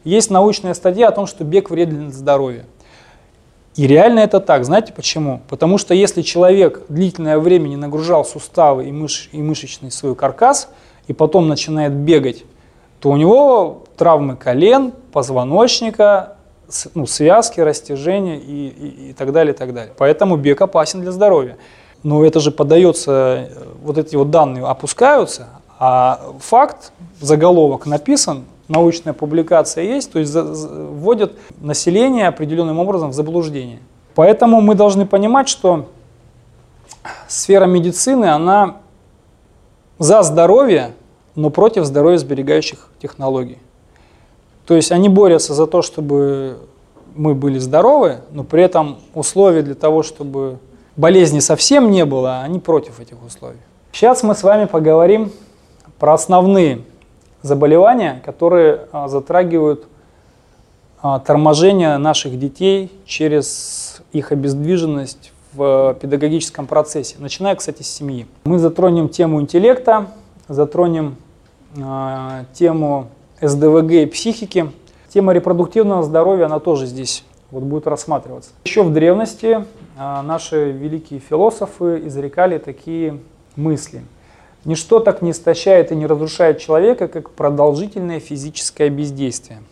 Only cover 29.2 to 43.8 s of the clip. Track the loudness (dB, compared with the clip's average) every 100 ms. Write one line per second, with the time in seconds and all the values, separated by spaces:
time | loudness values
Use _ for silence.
29.2 | -4 -4 0 2 0 -4 -6 -6 -6 -6
30.2 | -4 -4 -4 -8 -14 -14 -14 -8 -2 0
31.2 | -2 -6 -20 -16 -8 -6 -2 0 2 2
32.2 | -2 -2 -6 -4 -4 -2 -2 -2 -4 -6
33.2 | -4 -4 -4 -8 -12 -16 _ _ _ 2
34.2 | 4 6 4 4 4 4 4 2 0 0
35.2 | 2 0 -2 -2 0 0 -4 -20 _ _
36.2 | _ _ _ _ _ _ _ -20 -20 -20
37.2 | -12 -10 2 4 6 2 0 -2 -2 0
38.2 | 2 2 2 2 2 -2 _ _ _ _
39.2 | _ _ _ _ _ _ _ -4 2 4
40.2 | 4 4 4 6 4 2 -2 -12 _ _
41.2 | _ -4 -4 2 2 2 -2 2 4 2
42.2 | 0 -6 -2 -2 -2 -12 _ _ -18 -8
43.2 | -6 -4 -6 -14 _ _